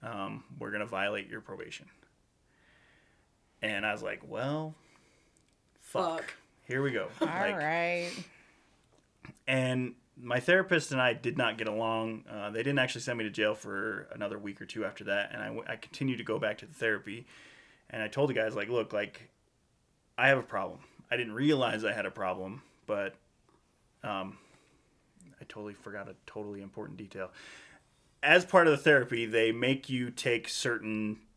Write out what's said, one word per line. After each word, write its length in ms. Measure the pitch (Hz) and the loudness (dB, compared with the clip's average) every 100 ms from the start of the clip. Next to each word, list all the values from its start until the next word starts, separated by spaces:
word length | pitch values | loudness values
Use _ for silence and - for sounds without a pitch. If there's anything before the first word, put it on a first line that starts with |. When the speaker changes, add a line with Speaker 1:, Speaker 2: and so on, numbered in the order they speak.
Speaker 1:
Um, 420 | 117 104 98 107 - - | -10 -8 -8 -8 -14 -12
we're 120 | 113 | -6
gonna 140 | 104 104 | -6 -4
violate 420 | 95 101 104 98 | -2 -2 -2 -6
your 100 | 110 | -12
probation." 460 | - 98 - - - - _ _ _ _ _ _ _ _ _ _ _ _ _ _ _ _ | -12 -12 -12 -14 -18 -20 _ _ _ _ _ _ _ _ _ _ _ _ _ _ _ _
And 220 | 107 101 104 | -6 -2 -2
I 60 | |
was 100 | 107 | -2
like, 180 | 107 101 139 | -4 -8 -8
"Well, 460 | 110 131 151 156 156 _ - _ _ _ _ _ _ _ _ | -6 -4 -4 -6 -10 _ -20 _ _ _ _ _ _ _ _
fuck. 400 | - - 180 160 | -8 -2 0 -2
Speaker 2:
Fuck. 140 | - - _ _ - | -6 -12 _ _ -4
Speaker 1:
Here 160 | 127 | -2
we 80 | 139 | 0
go." 180 | 117 95 - | 0 -4 -2
Speaker 3:
All 60 | - | -2
Speaker 1:
Like, 300 | 185 202 190 | 0 0 0
Speaker 3:
right. 540 | 151 170 170 175 175 180 - - - _ _ _ _ _ _ _ - - - | 0 0 0 0 -4 -8 -12 -18 -20 _ _ _ _ _ _ _ -20 -12 -2
Speaker 1:
and 480 | 131 127 131 123 - _ - | 0 0 0 -4 -8 _ -14
my 200 | 123 123 | -4 -2
therapist 520 | 123 185 185 170 - | 4 4 4 0 0
and 80 | 131 | 2
I 120 | 127 | 2
did 240 | 117 120 - | 2 -2 0
not 200 | 120 113 | 0 0
get 100 | 110 | -2
along. 560 | 107 113 113 113 110 - | 0 0 0 -2 -6 -10
Uh, 220 | 107 104 | -8 -6
they 80 | 110 | -2
didn't 180 | 127 139 | 0 2
actually 220 | 127 120 | 0 -2
send 160 | 127 120 | -4 -4
me 60 | |
to 60 | 107 | -4
jail 240 | 98 107 | 2 2
for 540 | 104 - 98 107 101 - | 2 -4 -6 -4 -6 -8
another 260 | - 101 104 | -8 -6 -6
week 220 | 101 101 | -8 -10
or 60 | 95 | -10
two 180 | 113 | -6
after 200 | 101 - | -6 -4
that, 260 | 104 101 101 | -2 0 -2
and 100 | 110 | -4
I, 40 | 107 | -8
w-, 180 | 110 - | -8 -8
I 80 | 113 | -10
continued 420 | - - 135 120 | -10 -4 -2 -2
to 60 | |
go 140 | 113 110 | -2 0
back 200 | 107 107 | 0 -4
to 80 | - | -10
the 80 | |
therapy. 520 | - 117 101 107 113 123 - - - - _ - | -2 0 0 -2 -12 -14 -20 -20 -20 -20 _ -12
And 120 | 113 | -6
I 60 | 107 | -4
told 200 | 135 143 | 2 2
the 40 | |
guys, 200 | 117 110 | 2 0
like, 140 | 107 104 | 0 -2
"Look, 240 | 120 107 | 0 0
like, 360 | 104 104 - - _ _ _ _ _ _ _ _ - | -2 -4 -6 -20 _ _ _ _ _ _ _ _ 4
I 100 | 131 | 6
have 100 | 135 | 6
a 40 | |
problem. 380 | 113 104 92 - - - - | 2 -4 -4 -8 -18 -16 -4
I 60 | 123 | -2
didn't 160 | 117 | -2
realize 500 | 110 147 143 120 113 | 0 4 4 4 0
I 80 | 107 | -2
had 120 | 110 98 | -2 -4
a 40 | |
problem, 520 | 101 95 92 95 127 - _ - | -2 -2 -2 -6 -10 -16 _ -4
but," 280 | 104 98 - _ _ _ _ _ _ _ _ | -2 -2 -6 _ _ _ _ _ _ _ _
um, 340 | - 98 95 - - - _ _ _ _ _ _ - - | -6 -6 -6 -10 -20 -20 _ _ _ _ _ _ -20 -20
I 40 | |
totally 300 | - 110 104 | -18 -14 -12
forgot 340 | 101 - 101 98 | -12 -12 -10 -12
a 60 | 98 - | -14 -14
totally 340 | 107 104 101 | -10 -8 -10
important 360 | 98 110 107 92 | -12 -10 -10 -12
detail. 320 | 101 98 92 - - - - - _ _ _ _ | -12 -10 -10 -10 -20 -20 -20 -20 _ _ _ _
As 220 | 143 175 | 8 8
part 220 | 180 185 165 | 10 8 10
of 60 | |
the 40 | 139 | 8
therapy, 420 | 160 143 120 117 113 | 8 8 6 0 2
they 260 | 113 113 | 4 4
make 360 | 117 123 135 - | 4 2 2 0
you 220 | 127 123 | -2 -2
take 380 | - 127 117 - | -2 0 0 0
certain 720 | - 127 113 107 107 107 107 - | -2 -2 -2 -2 -2 -2 -6 -12